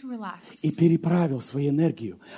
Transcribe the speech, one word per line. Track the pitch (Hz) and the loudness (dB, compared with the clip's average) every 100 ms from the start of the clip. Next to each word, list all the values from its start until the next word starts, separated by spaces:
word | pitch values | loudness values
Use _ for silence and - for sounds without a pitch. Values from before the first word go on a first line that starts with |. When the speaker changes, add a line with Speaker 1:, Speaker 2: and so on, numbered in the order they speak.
Speaker 1:
to | 262 | -10
relax | 233 196 - - - | -10 -10 -14 -18 -6
Speaker 2:
и | 156 | -4
переправил | - 165 165 165 175 165 131 | 2 4 4 2 2 2 -2
свою | - 135 143 | -6 -2 0
энергию | 143 165 - 110 87 - | 2 2 0 -8 -10 -16